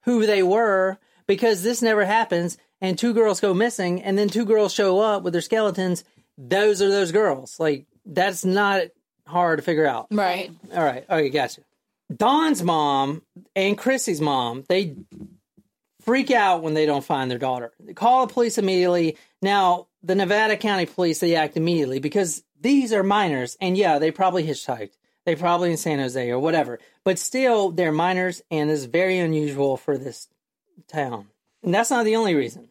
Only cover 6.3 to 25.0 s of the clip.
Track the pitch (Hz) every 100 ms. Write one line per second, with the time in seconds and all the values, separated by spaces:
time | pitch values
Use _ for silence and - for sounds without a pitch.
6.3 | - 123 190 214 190 196 202 180 185 208
7.3 | 135 131 - 160 143 - _ - 160 196
8.3 | 180 185 190 202 196 170 _ _ _ -
9.3 | 170 175 156 - 156 151 117 - 208 190
10.3 | 180 190 165 - 175 151 127 - 170 143
11.3 | 147 123 - _ _ _ _ _ - 214
12.3 | 294 320 226 175 160 147 139 135 160 _
13.3 | - _ 196 190 208 247 262 233 160 147
14.3 | 135 120 123 139 180 185 143 - - -
15.3 | - _ _ _ _ _ _ - 254 269
16.3 | 247 196 175 160 156 151 143 - 147 131
17.3 | 123 131 127 120 _ - 180 226 254 254
18.3 | 254 240 220 190 185 180 175 165 156 _
19.3 | _ 196 202 185 180 - _ 175 190 180
20.3 | 208 214 208 220 196 170 - 175 156 175
21.3 | 165 151 165 165 170 131 135 147 202 175
22.3 | 143 _ _ 240 285 247 220 190 208 190
23.3 | 139 123 - 190 185 190 147 156 160 190
24.3 | 175 156 139 - 120 104 _